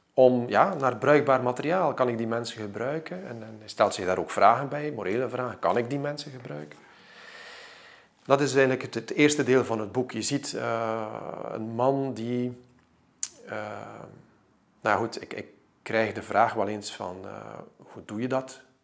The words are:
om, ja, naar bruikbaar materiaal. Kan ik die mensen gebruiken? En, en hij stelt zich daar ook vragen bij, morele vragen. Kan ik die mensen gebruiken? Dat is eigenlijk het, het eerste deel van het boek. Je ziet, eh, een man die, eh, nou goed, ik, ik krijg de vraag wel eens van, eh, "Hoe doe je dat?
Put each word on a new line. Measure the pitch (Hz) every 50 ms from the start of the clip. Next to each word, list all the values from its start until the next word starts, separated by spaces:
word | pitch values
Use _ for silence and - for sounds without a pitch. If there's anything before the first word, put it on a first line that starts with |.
| _ _ _
om, | - 131 127 123 123 120 117
ja, | 101 104 147 196 190
naar | 151 135 127 120 110
bruikbaar | - 135 147 147 - 139 131 127 123
materiaal. | 123 123 - 131 147 170 190 180 147 127
Kan | - 127 123
ik | 117 113
die | 117 113
mensen | 113 117 117 107 - 113
gebruiken? | 107 101 98 104 117 131 147 165 160 - 175 185
En, | 190 - 120 113 110
en | 110 110 107
hij | 107 104
stelt | - - 110 98 -
zich | - 98
daar | 90 92 92
ook | 85 -
vragen | - - 98 101 117 123 143 139
bij, | 143 147 147 151
morele | 143 113 98 90 101 120 131 117
vragen. | 120 123 127 120 107 -
Kan | - 85 92 120
ik | 120 113
die | 139 143
mensen | 139 143 147 147 - 151
gebruiken? | 131 127 120 - 147 147 151 147 - - - - - - - - - - - - - - - - - - - - - - - - - - - _ _ _ _
Dat | - 135 143
is | 147 135
eigenlijk | 123 139 135 131 131 127
het, | - 123 -
het | 117 113 -
eerste | - - 147 147 147 147 135
deel | 117 127 131 120
van | 120 113 110
het | 107 98
boek. | 98 127 127 127
Je | - 113
ziet, | 104 - 143 135 139 - -
eh, | 117 117 117 117 113 113 110 110 113 110 107 113 110 - - - - - -
een | - - 110 113 113
man | 113 123 135 139 135 135 135 120
die, | 107 113 117 123 123 123 123 123 - - _ _ _ _ _ _ _ _ _ _ _ - - - - -
eh, | - 110 110 107 107 104 104 107 107 110 107 - - 104 - - _ _ _ _ _ _ _ _ _ _ _
nou | - 110 104 98
goed, | 113 113 - -
ik, | - - -
ik | 98 - - - _ _ _ _ _
krijg | - - 110 110 110 104 98
de | 104
vraag | 92 98 101 101 117 117 117
wel | 113 101 101
eens | 107 104 104 - -
van, | - 107 92 90 95 98
eh, | 98 101 104 107 110 110 - - - - -
"Hoe | - - - - -
doe | - 107 107
je | 120 127
dat? | 131 131 131 131 - - - _ _ _